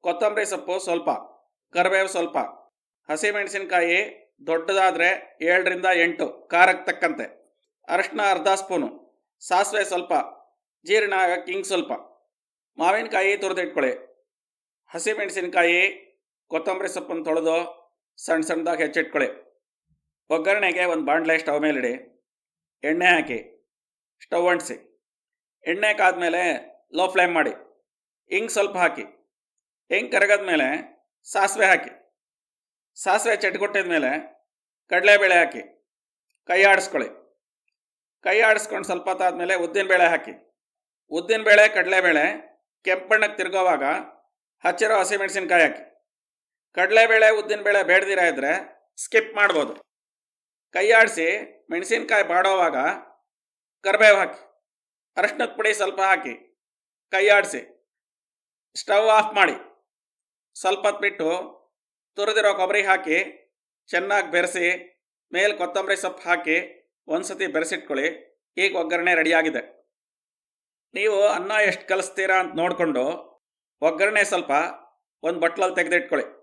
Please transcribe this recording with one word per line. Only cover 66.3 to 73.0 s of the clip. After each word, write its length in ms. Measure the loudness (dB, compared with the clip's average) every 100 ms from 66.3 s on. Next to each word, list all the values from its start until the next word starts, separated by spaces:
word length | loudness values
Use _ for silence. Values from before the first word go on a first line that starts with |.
| -2 0 -2 -2 -18 _ _ -6
ಒಂದ್ಸತಿ 400 | -6 -6 -6 -4
ಬೆರೆಸಿಟ್ಕೊಳ್ಳಿ. 600 | -4 -4 -8 -6 -4 -4 -6 -20 _ _ -2
ಈಗ 180 | -2 -2
ಒಗ್ಗರಣೆ 400 | -2 -2 2 2
ರೆಡಿಯಾಗಿದೆ. 460 | 4 2 2 -4 -10 -20 _ _ _ _ _ _ _ _ _ _ _
ನೀವು 340 | -4 -2 2 2
ಅನ್ನ 240 | 0 -2
ಎಷ್ಟು 360 | 0 0 -2 -4
ಕಲಿಸ್ತೀರಾ 520 | -4 -4 -4 0 0
ಅಂತ 160 | 0 -2
ನೋಡ್ಕೊಂಡು 480 | -4 -2 -2 0